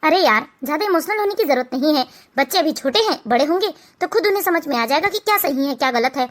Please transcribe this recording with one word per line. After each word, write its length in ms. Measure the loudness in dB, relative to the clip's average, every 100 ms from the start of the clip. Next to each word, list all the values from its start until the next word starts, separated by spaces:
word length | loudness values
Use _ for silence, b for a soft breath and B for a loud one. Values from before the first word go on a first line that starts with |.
अरे 160 | 2 2
यार, 280 | 4 2 -2 _
ज्यादा 200 | -6 -4
इमोशनल 340 | 0 0 0 -2
होने 160 | -2
की 100 | 0
जरूरत 260 | 0 0 0
नहीं 200 | -2 2 2
है। 80 | 0 B B -4
बच्चे 220 | -2 0
अभी 140 | 0
छोटे 260 | 0 -2 0
हैं, 180 | 0 -2 0
बड़े 180 | 0
होंगे 240 | 2 0 -2 -6 B B
तो 60 | -2
खुद 180 | 0 0
उन्हें 160 | 0
समझ 240 | 0 -2 -2
में 80 | -2
आ 80 | 0
जाएगा 220 | 0 0
कि 100 | -4
क्या 180 | 0 0
सही 280 | 0 -2 -2
है, 80 |
क्या 160 | 0 0
गलत 260 | 0 0 -2
है। 120 | -6